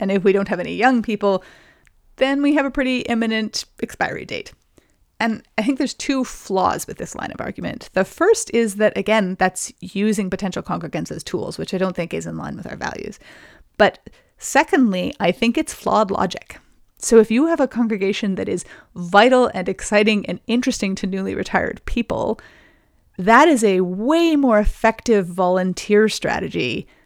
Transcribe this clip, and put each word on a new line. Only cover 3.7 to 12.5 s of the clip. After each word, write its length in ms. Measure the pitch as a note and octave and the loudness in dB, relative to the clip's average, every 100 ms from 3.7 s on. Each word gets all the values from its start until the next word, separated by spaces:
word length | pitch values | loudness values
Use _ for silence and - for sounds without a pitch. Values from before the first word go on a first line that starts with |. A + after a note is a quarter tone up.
| - | -10
expiry 420 | A#3+ - - - | -8 -6 -6 -6
date. 280 | - - - - _ _ _ _ _ - | -10 -12 -12 -20 _ _ _ _ _ -4
And 260 | A3+ G#3+ _ - | -4 -4 _ -4
I 40 | |
think 160 | A3 C4+ | -2 0
there's 160 | C#4 | -2
two 300 | - - C4+ | -6 -4 -4
flaws 600 | B3 - - F#3+ F#3 - - | -4 -8 -4 0 0 -2 -8
with 120 | - | -12
this 160 | - | -12
line 160 | - - | -12 -12
of 100 | - | -10
argument. 500 | D#3+ - F3 - - | -10 -8 -10 -10 -6
The 120 | F#3 | -2
first 460 | F#3+ - F#4 G#4+ - | -2 0 2 2 2
is 220 | A#3 A3 G3+ | 0 0 2
that, 200 | G#3+ F#3+ | 0 0
again, 400 | G3+ A3 F#3 F#3+ | 0 0 0 0
that's 340 | F#3 - - - | -2 -2 -12 -14
using 500 | F#3 G3 G#3+ G#3 F#3 | -10 -2 0 0 -4
potential 320 | F#3 F#3+ - | -4 -6 -6
congregants 480 | - E3+ D#3 E3 - | -8 -8 -6 -8 -8
as 120 | - | -10
tools, 360 | - E3 - - | -6 -6 -6 -8
which 160 | D#3+ | -6
I 40 | F#3 | -2
don't 160 | F#3 | -2
think 200 | F3 E3 | -4 -6
is 120 | E3+ E3 | -6 -8
in 100 | D#3+ | -10
line 200 | D3 | -10